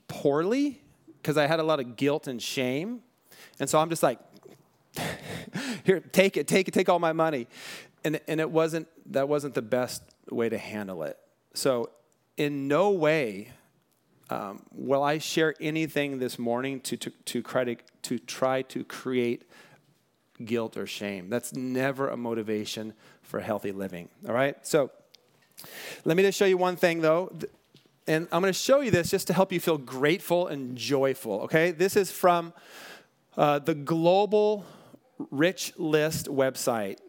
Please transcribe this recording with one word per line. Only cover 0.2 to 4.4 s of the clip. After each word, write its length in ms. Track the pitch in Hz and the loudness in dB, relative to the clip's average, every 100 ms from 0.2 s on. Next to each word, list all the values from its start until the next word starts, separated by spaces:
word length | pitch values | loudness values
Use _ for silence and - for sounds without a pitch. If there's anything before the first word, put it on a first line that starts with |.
| 147 139 175 254 285 254 _ _ _ - | 0 2 2 0 0 -4 _ _ _ -10
'cause 140 | - 147 | -2 2
I 100 | 143 | 2
had 140 | 165 | 2
a 40 | |
lot 140 | 156 151 | 2 0
of 160 | 123 | -2
guilt 320 | 113 139 147 151 | -2 0 0 -2
and 160 | 120 | -8
shame. 600 | - - 127 135 196 247 _ _ _ - - - | -6 -2 -2 -2 -4 -10 _ _ _ -20 -20 -8
And 100 | 139 | 0
so 80 | 156 | 2
I'm 100 | 160 | 2
just 140 | 165 | 2
like, 160 | 156 117 - - | 0 0 -10 -20